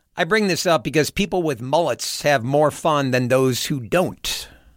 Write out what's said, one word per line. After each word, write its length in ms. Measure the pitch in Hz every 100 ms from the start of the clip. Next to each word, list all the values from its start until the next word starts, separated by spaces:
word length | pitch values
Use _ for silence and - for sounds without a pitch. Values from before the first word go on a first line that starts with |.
| _ -
I 100 | 170
bring 220 | 220 202
this 200 | 170 180
up 160 | 160
because 260 | 143 151 139
people 320 | - 196 190
with 180 | 165 113
mullets 600 | 127 151 160 117 - -
have 220 | 147 139
more 260 | 120 143 151
fun 400 | - 165 147 135
than 200 | 127 123
those 360 | 131 131 120 -
who 140 | 143
don't. 680 | 110 175 151 87 - - - - _